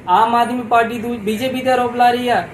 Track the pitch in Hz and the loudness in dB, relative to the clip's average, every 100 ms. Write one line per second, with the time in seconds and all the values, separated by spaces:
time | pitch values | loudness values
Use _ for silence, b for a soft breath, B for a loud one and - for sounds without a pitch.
0 | - 185 233 240 233 247 226 233 226 233 | 0 2 4 2 0 -2 0 2 2 -2
1 | 233 240 202 214 262 254 254 254 247 247 | -6 -6 -4 -4 -4 -2 0 0 0 2
2 | 240 240 247 208 - | 2 2 0 -2 -2